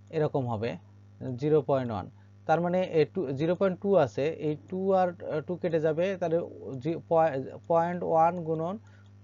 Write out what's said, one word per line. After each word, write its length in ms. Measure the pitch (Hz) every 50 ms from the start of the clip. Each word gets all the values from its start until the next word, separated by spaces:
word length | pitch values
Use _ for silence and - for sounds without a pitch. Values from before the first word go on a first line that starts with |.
| - -
এরকম 380 | - 160 151 143 - 147 131 120
হবে, 300 | 117 104 107 120 165 170 - - - - - - - - 127 131 127
জিরো 260 | 120 139 151 151 156
পয়েন্ট 300 | 135 - 143 135 127 117
ওয়ান। 180 | 110 98 - - - - - - - - -
তার 160 | - 156 160
মানে 200 | 175 175 175 185
এ 240 | 185 - - 160 151 - -
টু, 180 | 190 170 127
জিরো 240 | 139 131 160 165 180
পয়েন্ট 240 | 180 196 190 180 -
টু 160 | - 202 196
আছে, 320 | 180 147 127 - - 135 156
এই 300 | 165 - - 151 151 147 - -
টু 240 | 185 185 190 190 190
আর, 160 | 185 185 180
আহ, 320 | 175 - - - 131 156
টু 140 | 147 - 180
কেটে 240 | 165 - 180 156 165
যাবে, 380 | 151 160 156 151 175 196 196 180
তাহলে 220 | 175 170 160 170 - - - - - 98 135 131
জি-, 220 | 123 156 170 151 - -
পয়-, 320 | 170 165 160 160 135 135 131 - - - - -
পয়েন্ট 360 | 170 165 165 175 180 180 175
ওয়ান 400 | 170 165 160 160 170 175 180 165
গুণন 340 | 156 160 156 160 170 196 220 - - - - - - - -